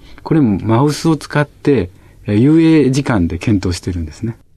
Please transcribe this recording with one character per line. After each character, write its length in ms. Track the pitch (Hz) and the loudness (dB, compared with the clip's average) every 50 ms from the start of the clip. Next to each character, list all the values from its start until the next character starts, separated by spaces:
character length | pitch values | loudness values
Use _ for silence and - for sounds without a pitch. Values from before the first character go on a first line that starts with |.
| - - - - | -14 -20 -20 -20
こ 120 | - - 160 | -6 -2 0
れ 60 | 160 | 2
も 200 | 135 107 98 90 | 2 2 0 0
マ 200 | 95 107 113 120 143 | -2 0 0 2 2
ウ 80 | 151 | 0
ス 160 | 143 - - 165 | -2 -2 -2 -2
を 80 | 160 | -2
使 240 | 143 - - - 147 | -2 -4 -4 -4 -4
っ 60 | 147 | -4
て、 440 | - _ - - 147 139 110 87 90 - - - - - - - | -4 _ -4 -2 0 0 0 -2 -4 -10 -18 -20 -20 -20 -14 -6
え 80 | 104 104 | -2 0
ー、 20 | |
遊 240 | 107 123 147 156 165 | 2 4 4 4 4
泳 300 | 160 160 160 151 127 131 | 4 4 4 4 2 2
時 120 | 131 147 | 0 0
間 240 | 135 - 120 95 85 | -2 -2 0 0 0
で 120 | 85 90 85 | -2 -4 -4
検 280 | - 120 104 95 - | -2 -2 -2 0 -2
討 80 | 95 87 | -4 -6
し 60 | - | -4
て 100 | - - | -6 -8
る 100 | 85 85 | -8 -6
ん 40 | 82 | -8
で 60 | 78 | -10
す 100 | - - | -10 -10
ね。 140 | 113 117 - - - _ _ | -10 -10 -10 -12 -20 _ _